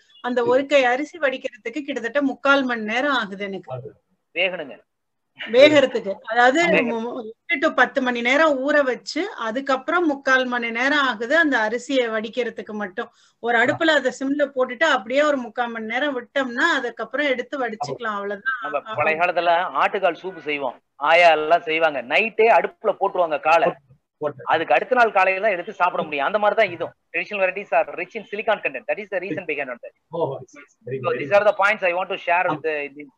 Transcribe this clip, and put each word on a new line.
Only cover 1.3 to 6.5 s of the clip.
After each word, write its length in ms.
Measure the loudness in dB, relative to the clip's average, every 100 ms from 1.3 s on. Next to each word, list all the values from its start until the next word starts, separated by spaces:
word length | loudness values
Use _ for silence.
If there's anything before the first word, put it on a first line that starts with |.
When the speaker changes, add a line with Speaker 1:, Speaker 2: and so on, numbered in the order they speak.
| -2 -8 -10 -10 -8
Speaker 1:
கிட்டத்தட்ட 420 | -6 -6 -4 -2
முக்கால் 420 | -2 0 2 2
மணி 180 | 2 -4
நேரம் 320 | -4 -2 0
ஆகுது 300 | -2 -4 -8
எனக்கு. 280 | -8 -8 -10
Speaker 2:
அது 220 | -12 -12 -18 _ _ _
Speaker 3:
வேகணுங்க. 440 | -4 -4 -4 -10 -16 _ _ _ _ _ -16 0
Speaker 1:
வேகறதுக்கு. 640 | 8 8 8 4 0 -6 -8
அதாவது 480 | -4 4 4